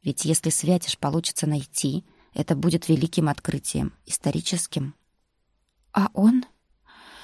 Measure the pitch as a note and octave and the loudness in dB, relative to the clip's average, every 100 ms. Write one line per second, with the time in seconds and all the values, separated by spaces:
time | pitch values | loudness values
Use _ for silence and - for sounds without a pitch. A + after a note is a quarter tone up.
0 | - - D3+ D#3+ D#3+ - D3+ F3+ - - | -4 -4 0 0 0 -2 2 0 0 -4
1 | C#3+ D#3+ E3 - D#3 D3 C#3 - C#3+ E3+ | -2 -2 -2 -4 -2 -2 -4 -4 -2 -4
2 | - _ _ - - C#3 E3+ E3+ - D#3 | -8 _ _ -6 -2 2 2 0 2 2
3 | E3 - D#3 C#3+ - C#3 - D3 C#3 - | 2 0 0 0 -4 -4 -4 -4 -4 -8
4 | - - - D3+ E3 E3+ - - C#3 - | -10 -4 -2 -2 -4 -4 -4 -6 -8 -10
5 | _ _ _ _ _ _ _ _ _ - | _ _ _ _ _ _ _ _ _ 0
6 | G3 - G#3 B3+ B3 _ _ _ _ - | 0 4 4 4 0 _ _ _ _ -20
7 | - - | -20 -20